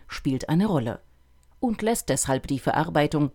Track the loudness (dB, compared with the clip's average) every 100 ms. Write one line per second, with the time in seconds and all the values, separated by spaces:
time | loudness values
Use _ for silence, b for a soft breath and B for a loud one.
0 | b -6 -4 -2 0 0 2 0 -2 -6
1 | _ _ _ _ _ -4 -4 0 0 0
2 | 0 -2 2 0 0 -2 0 0 2 2
3 | 2 2 0